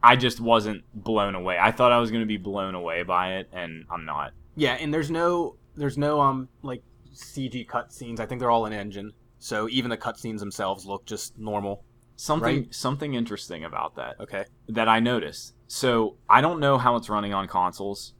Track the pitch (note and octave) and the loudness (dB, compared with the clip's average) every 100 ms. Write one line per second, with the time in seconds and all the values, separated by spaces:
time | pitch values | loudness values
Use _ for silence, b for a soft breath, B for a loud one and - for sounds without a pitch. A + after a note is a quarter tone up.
0 | A#2+ B2 B2 A2+ A#2 A2+ G#2+ G2 - G#2 | 10 8 4 -2 4 4 4 -8 -12 -12
1 | G2+ A2 G2+ F#2+ F2+ F2 G2+ A2+ B2 A#2+ | 0 2 2 -2 -2 4 4 6 6 6
2 | A#2 A2+ G#2+ G#2 F#2+ G2 F#2+ F#2 F2 E2+ | 4 -2 -2 -4 -4 -4 -4 -4 -4 -4
3 | F2+ F2+ F#2 F#2+ F#2 F2+ E2+ D#2+ C#2+ F2 | 0 0 0 -4 -8 -10 -10 -12 -10 -8
4 | D#2+ D2 D2 - - - C#3 B2 D3+ D#3 | -6 -6 -8 -10 -18 -2 0 0 -2 -2
5 | D3+ E3 E3+ F3 D#3+ - _ - C#3+ C3 | -2 0 0 0 -4 -8 _ -6 -4 -2
6 | D3 D3+ C#3 C3 B2+ _ C#3 B2 _ _ | 0 2 2 2 -6 _ -12 -12 _ _
7 | - - - - C3 B2+ A2+ A#2+ - - | -20 -20 -14 -8 -6 -6 -6 -6 -6 -14
8 | A#2+ A#2 G#2+ B2 B2 A#2 A2 G#2+ G2+ G2 | -12 -8 -6 -2 2 2 2 -4 -8 -10
9 | G#2 - _ _ - A2 A2 C3 A#2+ A2+ | -12 -16 _ _ -6 -4 0 -2 -2 -4
10 | A#2+ G#2+ A#2 G#2+ G2+ - G2 F#2+ F#2+ G2 | -6 -6 -8 -8 -8 -4 -4 -4 -6 -10
11 | - G#2+ - - G#2+ G#2 G2+ G2+ - _ | -8 -10 -10 -10 -6 -4 -4 -8 -12 _
12 | _ - - D#3 E3+ C#3+ A#2 - D#3 D3+ | _ -14 -2 0 2 0 -2 -6 -4 -4
13 | D3 B2+ A#2 G#2 - E2+ D#2+ - D#2 - | -4 -4 -4 -6 -8 -10 -6 -6 -6 -8
14 | B1 - G2+ G2 G2 _ - A2+ A2+ A2+ | -12 -10 -8 -8 -8 _ -6 0 4 6
15 | A#2 A#2+ D2+ - - _ _ - C3 A#2 | 4 0 -2 -10 -16 _ _ -2 2 4
16 | A2 - - A2+ D3+ E3+ C#3 C3+ B2 A#2+ | 2 -2 6 6 6 2 4 4 4 2
17 | A2+ G#2 G2+ G2+ F#2+ F#2+ F2+ F2 G2 G2+ | 0 -2 0 -2 -2 0 0 -2 -8 -8
18 | - - | -12 -18